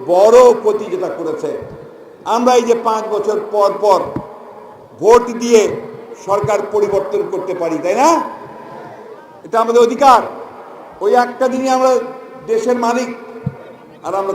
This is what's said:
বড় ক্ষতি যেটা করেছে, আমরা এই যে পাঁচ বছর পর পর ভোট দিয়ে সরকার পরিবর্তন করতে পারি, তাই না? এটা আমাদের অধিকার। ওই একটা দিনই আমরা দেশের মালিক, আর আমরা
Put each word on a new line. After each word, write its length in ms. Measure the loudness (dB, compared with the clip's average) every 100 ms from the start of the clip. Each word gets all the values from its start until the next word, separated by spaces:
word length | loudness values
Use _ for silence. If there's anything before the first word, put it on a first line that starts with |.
| 0
বড় 460 | 4 6 8 8
ক্ষতি 320 | 4 0 -4 -4
যেটা 240 | -6 -6 -6
করেছে, 300 | -8 -6 -8 -8 -12 -18 -20 -20 -20 -14 -4
আমরা 260 | 0 2 2
এই 60 |
যে 140 | 2 0
পাঁচ 200 | -2 -4 -4
বছর 260 | -4 -2 -4 -4
পর 180 | 0 0 0
পর 180 | 2 2 0 -10 -12 -16 -20 -20 -20 -20 -20 -2
ভোট 240 | 4 4 4
দিয়ে 300 | -4 2 4 2 -2 -10 -16 -18 -14 -4
সরকার 340 | -2 0 -2 -2
পরিবর্তন 500 | -2 0 -2 -2 -4 -4
করতে 220 | -6 -6
পারি, 240 | -6 -4 -4
তাই 120 | -2 2
না? 140 | 2 2 -2 -10 -18 -20 -20 -18 -18 -20 -20 -20 -20 -20
এটা 140 | -4 -2
আমাদের 220 | 2 4
অধিকার। 400 | 2 4 4 4 2 -8 -16 -20 -20 -20 -20 -6
ওই 100 | 0 2
একটা 300 | 0 -2 -4
দিনই 220 | -2 -2
আমরা 220 | 0 2 0 -2 -12 -18 -16 -6
দেশের 300 | -4 -2 -2 -2
মালিক, 240 | -2 -4 -10 -16 -14 -12 -12 -16 -20 -20 -16
আর 100 | -8 -6
আমরা 180 | -4